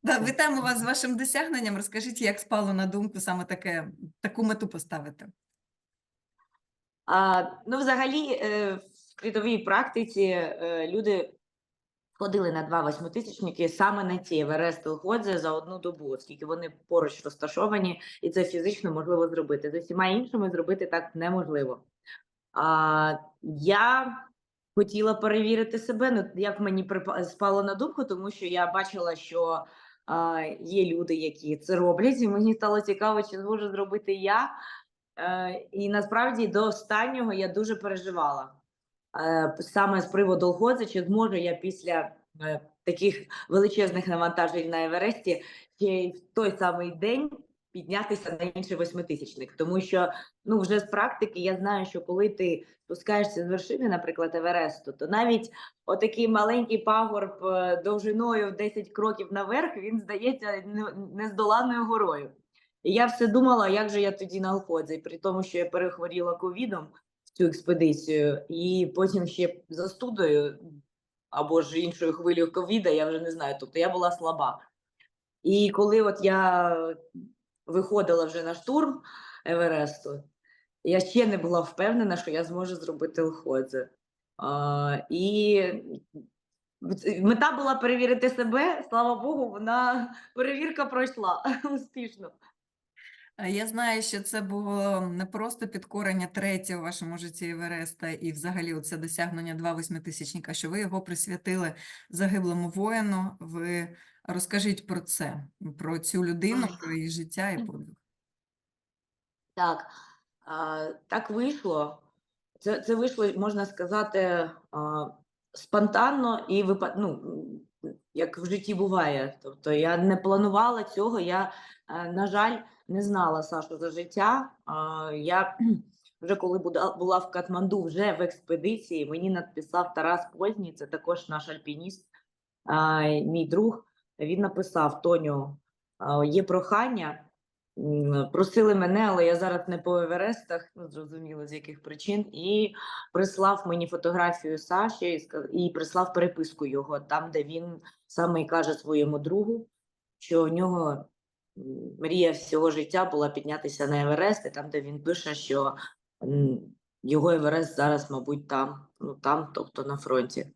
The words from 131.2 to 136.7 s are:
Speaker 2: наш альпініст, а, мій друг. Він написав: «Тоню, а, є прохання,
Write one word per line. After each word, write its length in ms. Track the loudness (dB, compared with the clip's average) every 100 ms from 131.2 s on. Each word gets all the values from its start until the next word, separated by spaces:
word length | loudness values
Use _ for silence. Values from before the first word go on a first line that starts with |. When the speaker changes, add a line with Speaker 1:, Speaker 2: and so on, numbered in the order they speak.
| -4
Speaker 2:
наш 200 | -10 -8
альпініст, 580 | -14 -12 -12 -12 -16 _ _ _ _ _ _
а, 380 | -2 2 4 4
мій 440 | 4 2 2 0 2
друг. 380 | 4 2 0 _ _ _ _
Він 220 | -4 0
написав: 600 | 0 -2 -2 2 0 2
«Тоню, 540 | 4 4 4 -2 -4 -10 _ _ _ _
а, 260 | 0 2
є 180 | 4 4
прохання, 840 | 4 0 2